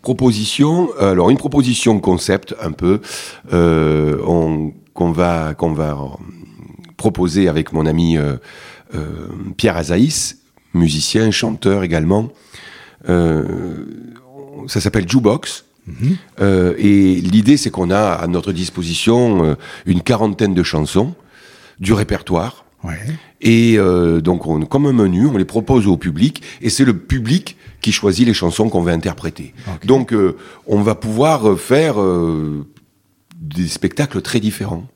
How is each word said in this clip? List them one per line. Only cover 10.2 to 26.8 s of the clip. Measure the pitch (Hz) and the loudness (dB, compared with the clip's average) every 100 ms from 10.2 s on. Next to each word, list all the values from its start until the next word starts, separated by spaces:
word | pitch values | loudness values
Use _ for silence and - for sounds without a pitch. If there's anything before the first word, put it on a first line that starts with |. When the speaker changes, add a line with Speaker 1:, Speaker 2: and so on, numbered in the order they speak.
| - - _ _ _ 85 | -6 -10 _ _ _ 2
Speaker 1:
musicien, | 82 76 - 110 110 | 2 2 -2 0 0
chanteur | 101 113 - 98 98 | 0 -4 -2 -2 0
également. | 92 80 78 101 117 - _ - - - - _ - | 0 -2 2 0 0 -10 _ -20 -20 -20 -20 _ 0
Euh, | 87 82 78 92 90 87 78 - - 120 - - - - - 135 | 2 2 0 -2 -6 -8 -10 -14 -16 -20 -20 -20 -20 -20 -16 -6
ça | - | -2
s'appelle | 101 107 90 | 0 -2 0
Jukebox. | 131 107 135 - - _ _ - | 2 2 0 -4 -14 _ _ -18
Speaker 2:
Mhm. | 80 120 180 - - | -4 -2 -2 -6 -2
Speaker 1:
Euh, | 98 95 90 - | 2 2 2 2
et | 104 101 95 90 | 4 4 4 2
l'idée, | 90 107 110 143 | 2 2 4 2
c'est | 113 | 0
qu'on | - 87 | -4 0
a | 98 107 | 2 2
à | 85 85 | 0 -2
notre | 87 92 | -2 -2
disposition, | 87 87 - 85 82 - 117 120 98 | -6 -6 -6 -4 -2 2 2 4 2
euh, | 80 71 - - - | 2 0 -6 -14 -2
une | 90 | -2
quarantaine | - 113 107 98 107 | 0 0 0 0 0
de | 90 | 2
chansons | 85 80 76 90 123 175 _ _ - - - _ | 0 -2 0 0 0 -4 _ _ -20 -20 -20 _
du | 92 | 0
répertoire. | 107 104 95 - 87 104 - _ _ | 0 0 -6 -2 -2 -2 -8 _ _
Speaker 2:
Ouais. | 87 82 110 156 - _ | -12 -10 -10 -12 -14 _
Speaker 1:
Et, | 117 113 117 110 | 2 4 6 4
euh, | 95 90 85 82 | 4 4 2 2
donc, | 80 90 78 | 2 -2 0
on, | 80 78 | -4 -2
comme | 139 143 | 0 2
un | |
menu, | 127 98 90 135 | 2 2 2 2
on | 113 | 2
les | 92 | 0
propose | 117 107 131 101 | -2 0 2 2
au | 87 | 0
public, | 90 73 127 - - - | -2 0 0 -2 -16 -6
et | 117 | -4
c'est | - | 0